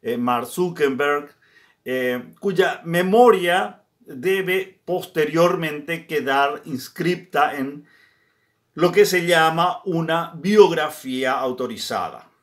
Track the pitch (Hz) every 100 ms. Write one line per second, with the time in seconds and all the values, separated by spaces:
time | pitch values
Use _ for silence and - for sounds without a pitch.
0 | 113 120 123 120 120 - 180 165 147 127
1 | 143 147 143 _ _ _ _ _ - 127
2 | 127 123 - - 202 180 180 139 170 170
3 | 185 214 247 196 175 180 208 - _ _
4 | - 135 160 190 180 185 190 _ - 180
5 | - - 151 160 175 175 160 147 147 165
6 | - 156 131 139 139 - - 131 - -
7 | 170 175 - 151 143 143 135 147 - _
8 | _ _ _ _ _ _ _ - 170 170
9 | 202 185 170 170 160 165 175 180 202 165
10 | 160 165 165 165 180 208 190 165 151 147
11 | 131 127 131 135 131 127 127 110 - 110
12 | 85 62 - _